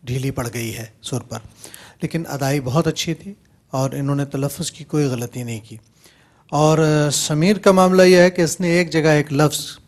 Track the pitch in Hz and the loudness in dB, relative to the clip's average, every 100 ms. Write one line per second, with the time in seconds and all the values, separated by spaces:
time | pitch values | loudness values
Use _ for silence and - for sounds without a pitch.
0 | - 131 135 131 120 120 117 120 110 _ | -6 -6 -6 -6 -8 -8 -8 -10 -14 _
1 | - 123 - 113 - _ - - - _ | -8 -8 -8 -16 -16 _ -20 -20 -20 _
2 | 160 165 165 139 139 147 123 135 165 - | -8 -8 -8 -6 -2 -2 -2 -2 -2 -4
3 | - 160 98 101 _ _ _ 135 135 135 | -6 -8 -10 -20 _ _ _ -4 -4 -4
4 | 139 143 143 139 143 - 165 - 151 156 | -4 -4 -4 -4 -6 -6 -12 -12 -6 -2
5 | 143 123 117 127 120 113 104 113 _ _ | -2 -4 -8 -10 -10 -10 -14 -20 _ _
6 | _ _ _ _ _ 147 151 160 156 151 | _ _ _ _ _ 0 2 4 2 2
7 | 147 131 - 151 170 208 202 185 185 185 | 0 -2 -4 0 2 4 4 6 6 6
8 | 185 180 180 180 165 - 180 170 170 160 | 6 8 6 4 -2 -2 0 0 0 0
9 | 156 151 147 143 151 - - - | 2 2 0 0 0 0 -12 -16